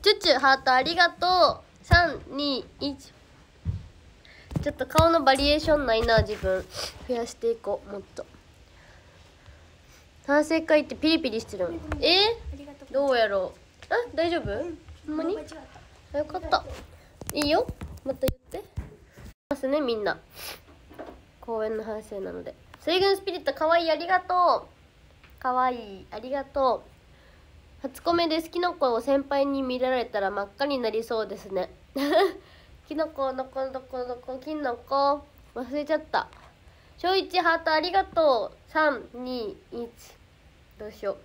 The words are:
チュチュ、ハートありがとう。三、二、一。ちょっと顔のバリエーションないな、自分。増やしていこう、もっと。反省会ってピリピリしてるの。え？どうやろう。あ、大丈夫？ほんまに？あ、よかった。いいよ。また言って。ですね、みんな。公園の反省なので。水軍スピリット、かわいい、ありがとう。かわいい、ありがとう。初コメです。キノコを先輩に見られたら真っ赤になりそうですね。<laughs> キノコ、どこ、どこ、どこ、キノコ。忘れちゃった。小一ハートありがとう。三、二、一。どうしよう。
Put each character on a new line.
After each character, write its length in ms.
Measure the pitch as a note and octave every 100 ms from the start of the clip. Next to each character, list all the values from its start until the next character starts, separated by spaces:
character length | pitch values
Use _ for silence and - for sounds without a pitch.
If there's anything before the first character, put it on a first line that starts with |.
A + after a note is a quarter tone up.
チ 80 | -
ュ 80 | G#4
チ 100 | F4
ュ、 40 | C4
ハ 160 | C#4
ー 80 | C4+
ト 100 | C4+
あ 120 | B3+
り 120 | C4 E4+
が 140 | E4+
と 540 | E4+ F4 F#4 D4+ -
う。 200 | - -
三、 380 | - E4+ E4+ B3+ -
二、 360 | C#4 D4 B3+ - -
一。 320 | C#4+ C#4 - - - - - - - - - - - - - - - -
ち 80 | D4
ょ 20 |
っ 40 | C#4+
と 100 | C4
顔 240 | D#4 E4
の 140 | E4
バ 100 | C#4
リ 160 | C4 C#4+
エ 60 | D4+
ー 40 |
シ 120 | D#4
ョ 40 | D4+
ン 120 | C4+
な 80 | A3+
い 60 |
な、 160 | A#3 A3+
自 160 | G3+ G#3
分。 280 | F#3+ F#3+ - - - - -
増 80 | A#3+
や 100 | A#3
し 80 | -
て 140 | A#3
い 60 | A#3
こ 260 | - G#3 G3+
う、 40 |
も 60 | G3+
っ 40 | -
と。 140 | - - - - - - - - - - - - - - - - - - - - - -
反 180 | C#4+ D4+
省 160 | D#4+
会 200 | D#4+ D#4
っ 40 | C#4+
て 80 |
ピ 160 | B3 D#4
リ 100 | D#4+
ピ 120 | D4
リ 100 | G#3+
し 40 | -
て 120 | G3
る 140 | F3+
の。 80 | E4 - D4
え？ 380 | C#4+ F4+ G#4 A#4 - C#4 C#4+ C#4 C4+
ど 180 | C4 C#4
う 80 | B3+
や 100 | G#3+
ろ 260 | G3+ F#3 - - _ -
う。 40 |
あ、 20 | G#4+ B4
大 160 | - E4
丈 80 | E4
夫？ 140 | G#3+ G#3 E4+ D#4 - - -
ほ 60 |
ん 40 | D#4
ま 60 |
に？ 120 | E4 G4 - D#4 C4+ - - - -
あ、 40 | C#4+
よ 60 | D4+
か 120 | F4+
っ 40 |
た。 200 | E4 - - - - - - - -
い 140 | - C#4+
い 20 |
よ。 160 | E4 B4+ - - -
ま 100 | C4+
た 140 | C4 C4
言 340 | - _ -
っ 20 |
て。 180 | - - - - - - - - _ C4+
で 60 | C4
す 0 |
ね、 120 | D4
み 140 | C4+
ん 100 | A3+
な。 140 | G3+ - - - - - - - - - - - - _
公 240 | - A3+
園 140 | A3 A3
の 60 |
反 180 | A3 G#3+
省 180 | G#3+ G3+
な 120 | F#3+
の 120 | F3
で。 120 | - - - -
水 200 | - F4+
軍 160 | G4 G4
ス 60 |
ピ 100 | G4
リ 80 | F4
ッ 20 |
ト、 100 | -
か 140 | C#4 D#4
わ 100 | E4+
い 80 | E4
い、 60 |
あ 40 | D#4
り 120 | E4+
が 120 | F#4
と 460 | F4+ F4+ F4 A#3 - - - _ - - - -
う。 40 |
か 120 | C4
わ 160 | B3+ B3+
い 320 | B3 G#3+ F#3+
い、 60 | -
あ 80 | G#3+
り 140 | B3
が 120 | C#4 C4+
と 380 | C#4+ C4 G#3+ -
う。 1000 | - _ - - - - - - - C4+
初 140 | -
コ 120 | -
メ 140 | E4+ E4+
で 140 | D#4
す。 80 | D#4+
キ 100 | F4
ノ 140 | F4+
コ 180 | E4+ C4+ A#3
を 60 |
先 220 | A#3 C#4 C#4
輩 160 | C#4 C#4
に 160 | C#4
見 160 | C4 B3+
ら 180 | B3+ B3+
れ 120 | A#3
た 120 | G#3
ら 120 | G3
真 140 | G3 G3+
っ 40 | -
赤 100 | C#4+
に 140 | C#4
な 100 | A#3
り 140 | G#3+
そ 200 | A3+ A3+
う 40 | G#3
で 100 | G3+
す 80 | G3+
ね。 180 | F#3+ F3+ - -
<laughs> 920 | C4+ C#4+ D#4 F#4 - - - - - -
キ 80 | D4+
ノ 120 | D#4
コ、 240 | D#4 C4+
ど 120 | C4 C4
こ、 240 | C4+ C4+
ど 100 | C4
こ、 220 | C4 C4
ど 120 | B3 B3
こ、 240 | - C4
キ 120 | D4 D#4
ノ 200 | C#4 A#3
コ。 460 | - C#4 C#4 D4 - - -
忘 220 | - B3 C#4+
れ 100 | D4
ち 80 |
ゃ 40 | D#4
っ 40 | D#4
た。 160 | C#4 - - - _ - - - -
小 180 | F4 F#4+
一 240 | E4+ F4+
ハ 180 | E4+ E4
ー 60 |
ト 80 | E4
あ 80 | D#4
り 120 | E4+
が 120 | F#4+
と 480 | F#4+ - D#4 B3 F#3+ -
う。 160 | _
三、 360 | D#4+ D#4 B3+ -
二、 420 | A#3+ B3+ B3+ G#3+ - -
一。 180 | A#3 A#3 - - - _ _ - - - -
ど 80 | G#3
う 40 |
し 120 | G#3
よ 80 | G3+
う。 60 | -